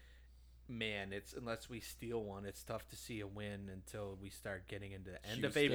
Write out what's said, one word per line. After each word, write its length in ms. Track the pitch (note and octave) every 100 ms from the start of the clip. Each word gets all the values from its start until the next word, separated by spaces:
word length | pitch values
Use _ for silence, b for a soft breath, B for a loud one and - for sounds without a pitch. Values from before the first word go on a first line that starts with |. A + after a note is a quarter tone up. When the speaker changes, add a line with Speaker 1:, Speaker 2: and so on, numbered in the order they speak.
| b b b b b - -
Speaker 1:
man, 420 | A#2 A2 G#2 G2
it's, 220 | G2 -
unless 360 | - A#2+ A2+ -
we 100 | A#2
steal 420 | - - A#2 A#2
one, 220 | G#2 G2 G2+
it's 180 | -
tough 240 | - A2 -
to 60 | -
see 240 | - A2
a 60 | G2+
win 420 | G2+ G#2 G2+ G2
until 440 | F#2+ F#2 A2 G2+ F#2+
we 80 | G2
start 380 | - G#2+ F#2+ F2+
getting 240 | G2+ G2
into 180 | F#2+ F#2
the 140 | F2+ G2+
end 140 | A#2+
of 100 | C#3 D3+
Speaker 2:
Houston. 180 | D3